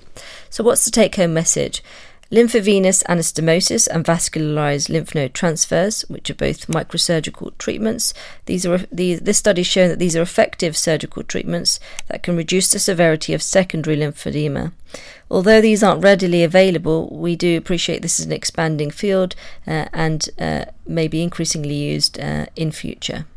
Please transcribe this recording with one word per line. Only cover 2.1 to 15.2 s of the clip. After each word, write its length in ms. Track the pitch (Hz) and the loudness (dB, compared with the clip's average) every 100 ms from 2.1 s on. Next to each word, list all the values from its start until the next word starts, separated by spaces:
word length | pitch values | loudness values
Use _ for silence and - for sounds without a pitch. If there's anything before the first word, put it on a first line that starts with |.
| - - | -20 0
Lymphovenous 720 | 220 233 233 196 202 185 190 | 4 4 4 4 4 4 2
anastomosis 840 | - 175 165 - 160 165 - 160 - | 2 0 0 0 2 2 2 0 0
and 180 | 165 | 0
vascularized 840 | 160 165 - 165 151 151 147 143 - | 2 0 0 -2 -2 0 0 0 0
lymph 260 | 160 - | -2 -2
node 200 | 160 131 | -4 -4
transfers, 680 | - 175 160 - 165 196 - - | -2 -2 0 0 0 0 -2 -8
which 220 | - - | -10 -10
are 40 | |
both 320 | - 143 151 - | -4 -4 -4 -4
microsurgical 880 | 160 - 165 - 165 151 - - - | -4 -4 -2 0 0 -2 -8 -12 -10
treatments, 560 | - - 220 - - - - - - | -6 -4 -2 -2 -4 -6 -12 -14 -6
these 180 | 185 | -4
are, 140 | 180 175 185 | 0 0 -2
the, 260 | 170 180 170 | -4 -2 0
this 220 | - 208 | 2 2
study 220 | 214 180 | 4 2
has 60 | 180 | 2
shown 240 | 202 180 | 4 4
that 80 | 160 | 4
these 180 | 180 160 | 0 0
are 60 | |
effective 520 | 175 - - - 175 | 0 2 0 0 -4
surgical 480 | 156 - 151 151 - | -2 0 -2 -2 -10
treatments 560 | - - - 170 - - - - - | -8 -6 -4 -2 0 0 -2 -8 -6
that 140 | - | -6
can 120 | - | -2
reduce 380 | 170 160 185 185 | -2 0 0 2
the 60 | 202 | 0
severity 560 | - 170 170 156 - | 0 4 4 2 0
of 80 | 156 | -4
secondary 540 | - 143 175 165 156 147 | 0 2 2 -2 -2 -2
lymphedema. 760 | 151 151 - 143 151 135 151 - - - - - | -2 -6 -6 -4 -2 -4 -6 -10 -16 -18 -18 -20